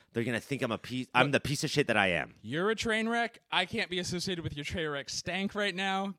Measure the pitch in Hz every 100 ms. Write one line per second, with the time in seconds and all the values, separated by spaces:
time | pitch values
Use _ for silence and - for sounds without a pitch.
0 | _ 117 120 113 - 135 123 104 - 127
1 | 123 123 139 131 - 147 151 147 131 107
2 | 98 82 60 - 104 147 196 220 233 220
3 | 226 233 233 - _ 165 180 226 170 180
4 | 170 175 190 175 156 147 147 190 156 139
5 | 143 - - 180 196 202 202 180 196 190
6 | 196